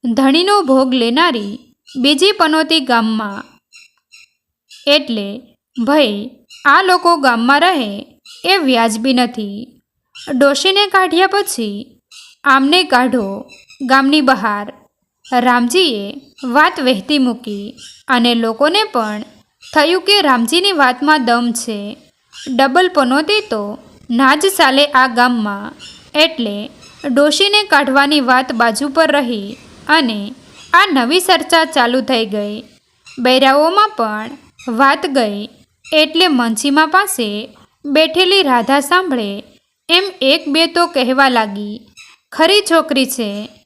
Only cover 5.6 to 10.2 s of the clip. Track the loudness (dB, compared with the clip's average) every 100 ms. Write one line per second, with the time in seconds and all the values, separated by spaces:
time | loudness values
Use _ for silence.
5.6 | _ -6 0 2 0 -2 -10 -16 _ -4
6.6 | 2 2 4 2 2 2 0 0 2 2
7.6 | 2 0 -4 -8 -14 _ -20 -8 -2 0
8.6 | 2 0 0 -2 -2 0 -2 -6 -10 -12
9.6 | -16 _ _ _ _ -20